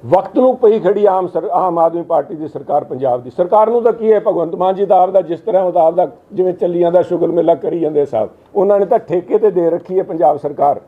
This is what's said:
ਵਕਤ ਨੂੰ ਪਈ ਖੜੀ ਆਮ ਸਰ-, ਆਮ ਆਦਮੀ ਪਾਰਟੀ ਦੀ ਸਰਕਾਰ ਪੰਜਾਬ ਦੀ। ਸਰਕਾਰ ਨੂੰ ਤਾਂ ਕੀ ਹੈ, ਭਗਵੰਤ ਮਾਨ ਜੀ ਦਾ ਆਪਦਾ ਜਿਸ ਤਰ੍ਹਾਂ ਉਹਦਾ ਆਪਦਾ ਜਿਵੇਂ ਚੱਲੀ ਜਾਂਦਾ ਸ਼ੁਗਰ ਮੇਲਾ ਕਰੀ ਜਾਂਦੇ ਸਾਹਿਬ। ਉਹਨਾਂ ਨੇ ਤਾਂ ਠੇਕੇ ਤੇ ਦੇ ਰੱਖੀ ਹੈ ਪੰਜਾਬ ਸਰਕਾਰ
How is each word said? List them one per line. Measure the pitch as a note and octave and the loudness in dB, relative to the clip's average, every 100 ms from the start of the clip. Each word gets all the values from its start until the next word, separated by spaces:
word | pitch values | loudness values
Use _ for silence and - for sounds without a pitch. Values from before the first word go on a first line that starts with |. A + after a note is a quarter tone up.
| A#2 | 2
ਵਕਤ | F3 - - | 0 2 2
ਨੂੰ | B3+ B3+ | 2 4
ਪਈ | A3+ A3 | 2 4
ਖੜੀ | E3+ G#3 G3+ | 2 2 2
ਆਮ | F#3 F3+ | 2 -2
ਸਰ-, | E3 D#3+ | -4 -2
ਆਮ | F3+ F#3 E3+ | -2 0 0
ਆਦਮੀ | E3 E3 | 0 0
ਪਾਰਟੀ | E3 E3 C#3+ D#3+ | -2 -4 -4 -10
ਦੀ | D#3 | -10
ਸਰਕਾਰ | C#3 C#3 D3 | -12 -4 -4
ਪੰਜਾਬ | D3 C3 C3 B2 | -4 -4 -2 -4
ਦੀ। | B2 | -6
ਸਰਕਾਰ | - F3 G#3 A3 | -6 0 2 2
ਨੂੰ | A#3+ | 2
ਤਾਂ | A#3 | 0
ਕੀ | A3 A3 | 0 2
ਹੈ, | G#3 | 2
ਭਗਵੰਤ | G#3+ F3 E3 E3+ | 2 -2 -4 -2
ਮਾਨ | F3+ F#3+ | -2 0
ਜੀ | G3 | 2
ਦਾ | F#3 | 2
ਆਪਦਾ | F#3 F#3+ | 4 0
ਜਿਸ | E3 E3+ | -2 -6
ਤਰ੍ਹਾਂ | - F#3 | -2 0
ਉਹਦਾ | F#3 F3 | 0 2
ਆਪਦਾ | D#3+ E3 E3 - _ | 2 2 -4 -6 _
ਜਿਵੇਂ | F#3 F#3 | -4 -2
ਚੱਲੀ | F3+ F3 F3 | -2 -4 0
ਜਾਂਦਾ | E3+ F3 | 2 2
ਸ਼ੁਗਰ | F3 F3 E3+ | 0 -2 0
ਮੇਲਾ | E3+ D#3+ E3+ | 0 0 0
ਕਰੀ | F#3+ E3 | -2 -4
ਜਾਂਦੇ | D3+ D3+ C#3+ | -2 -2 -2
ਸਾਹਿਬ। | A2 G#2 - _ G3+ | -2 -4 -8 _ -2
ਉਹਨਾਂ | F#3+ G3+ | 2 2
ਨੇ | - | 2
ਤਾਂ | A3+ | -2
ਠੇਕੇ | A#3 E3+ F3 G#3+ | 0 -6 -2 0
ਤੇ | G#3+ | 0
ਦੇ | F3+ E3 | 0 -2
ਰੱਖੀ | E3 - F#3 | -2 -4 -6
ਹੈ | |
ਪੰਜਾਬ | F3 E3 E3 D3 | -4 0 0 0
ਸਰਕਾਰ | C#3+ C#3+ C#3 C#3 | -6 -2 -2 -2